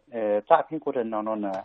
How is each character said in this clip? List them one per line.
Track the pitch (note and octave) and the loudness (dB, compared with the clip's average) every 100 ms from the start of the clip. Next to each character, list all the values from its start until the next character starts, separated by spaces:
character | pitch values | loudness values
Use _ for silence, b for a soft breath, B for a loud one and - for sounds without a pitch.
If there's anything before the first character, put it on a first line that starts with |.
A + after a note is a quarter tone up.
| _ | _
呃， | A#2 G#2+ G#2 | -4 0 0
诈 | - D#3+ | 4 4
骗 | - D#3 | 4 -6
过 | C#3+ | -4
程 | C3 A2+ | -4 -2
当 | G#2+ | -4
中 | G#2+ A2 | -4 -4
呢， | G2+ F#2+ | -4 -4